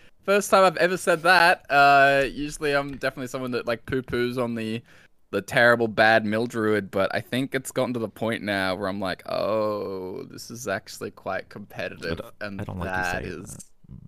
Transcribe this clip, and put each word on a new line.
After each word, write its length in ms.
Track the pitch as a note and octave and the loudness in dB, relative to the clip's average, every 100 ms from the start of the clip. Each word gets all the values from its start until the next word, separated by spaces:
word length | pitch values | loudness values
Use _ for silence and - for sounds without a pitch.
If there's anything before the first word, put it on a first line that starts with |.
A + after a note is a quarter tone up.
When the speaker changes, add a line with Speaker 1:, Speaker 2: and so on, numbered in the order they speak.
| - _ | -20 _
Speaker 1:
first 260 | - G3+ G3+ | 0 0 4
time 140 | G3+ | 4
I've 120 | F#3+ D#3+ | 4 4
ever 180 | F3 F#3 | 0 0
said 260 | - E3+ | 0 0
that. 440 | E3 F3+ E3+ F#3 - | 4 6 6 4 2
Uh, 540 | C#3+ C#3+ C#3 C#3 C#3 C3+ | 6 8 8 6 4 0
usually 420 | F#2 D3 C#3+ D3+ | -4 -10 -6 -2
I'm 240 | C#3+ C#3+ B2 | -2 -2 -4
definitely 320 | C3+ C#3 B2+ | -6 -6 -8
someone 220 | C3+ B2+ | -8 -4
that, 140 | A#2+ - | -4 -4
like, 180 | A#2 - | -6 -4
poo-poos 520 | C3+ B2+ B2 B2 B2 | -6 -2 -2 -2 -2
on 160 | A#2+ | -4
the, 280 | A#2 A2 A2+ - - _ _ _ | -4 -6 -8 -10 -20 _ _ _
the 120 | G2+ | -6
terrible, 460 | - C3+ A#2+ A#2 A2+ | -2 4 6 6 2
bad 360 | G#2 A2 A2+ | 4 6 6
Mildruid, 680 | A2 A2 B2 A#2 G#2+ G#2+ F#2+ | 2 -2 -4 -2 0 0 -2
but 240 | G2+ F#2+ | -2 -2
I 60 | - | -2
think 340 | - B2 C3+ | -4 -6 -4
it's 160 | C3+ - | -6 -6
gotten 220 | - B2+ | -4 -4
to 60 | B2 | -4
the 80 | G#2+ | -6
point 340 | - A2 A2+ | -6 -4 -4
now 320 | G#2 G2 F#2+ | -4 -2 -2
where 140 | F#2 G2 | -2 -4
I'm 120 | G2+ | -4
like, 280 | F#2+ E2+ - | -6 -6 -6
"Oh, 960 | E2+ F2 A2 G#2+ G2+ F#2+ F#2+ F#2 F#2+ F2+ | -4 -2 0 -2 -4 -6 -8 -10 -12 -14
this 200 | E2+ - | -16 -16
is 180 | A#2 A#2+ | -12 -6
actually 420 | F#2+ - - G#2 | -6 -8 -14 -14
quite 380 | - G2+ F#2+ - | -12 -8 -8 -10
competitive." 640 | A2 G2+ - F2+ F2+ E2+ | -16 -16 -10 -10 -8 -8
Speaker 2:
I 20 | |
don't, 200 | E2 A#2 - | -8 -8 -12
Speaker 1:
And 200 | G#2 G2+ | -12 -10
Speaker 2:
I 40 | |
don't 140 | G#2 F#2+ | -10 -8
like 100 | F2 | -6
you 40 | |
Speaker 1:
that 180 | F#2 F#2 | -4 -2
Speaker 2:
saying 120 | F2+ F2+ | -4 -8
Speaker 1:
is, 280 | E2 - | -12 -14
Speaker 2:
that. 100 | - - _ - | -18 -20 _ -20
Mm. 60 | B1+ | -20